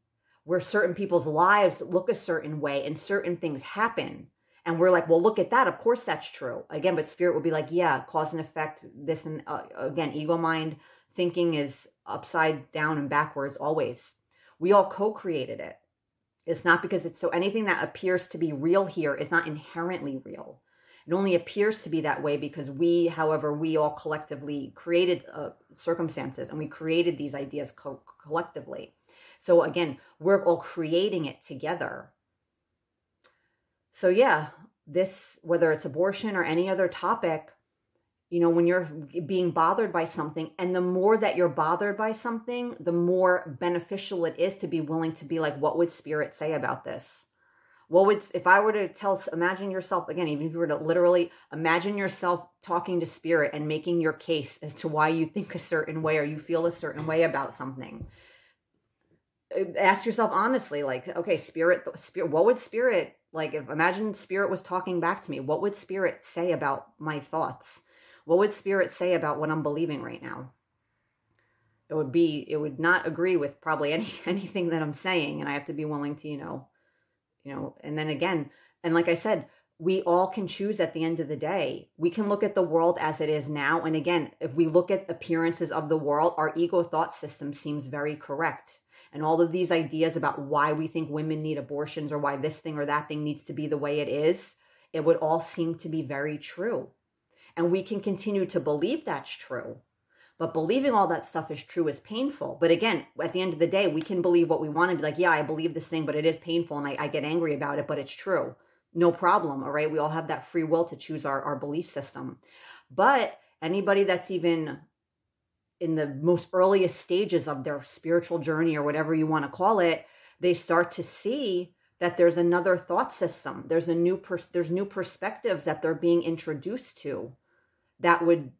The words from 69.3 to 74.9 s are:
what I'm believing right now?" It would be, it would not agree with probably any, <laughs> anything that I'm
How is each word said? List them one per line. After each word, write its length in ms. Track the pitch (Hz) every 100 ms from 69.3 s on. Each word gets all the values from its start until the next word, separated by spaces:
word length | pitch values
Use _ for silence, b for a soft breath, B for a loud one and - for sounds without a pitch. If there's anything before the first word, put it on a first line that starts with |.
| 143
what 120 | 151
I'm 120 | 156
believing 380 | 147 151 165 139
right 220 | 120 117
now?" 300 | 127 - 131 _ _ _ _ _ _ _ _ _ _ _ _ _ -
It 40 |
would 160 | 156 139
be, 360 | 170 165 147 -
it 80 | 151
would 240 | 151 131
not 260 | 165 180 -
agree 300 | 151 180 175
with 240 | 143 -
probably 320 | 160 156 147
any, 160 | 165 214 -
<laughs> 80 |
anything 460 | - 196 180 196 170
that 100 | 165
I'm 140 | 151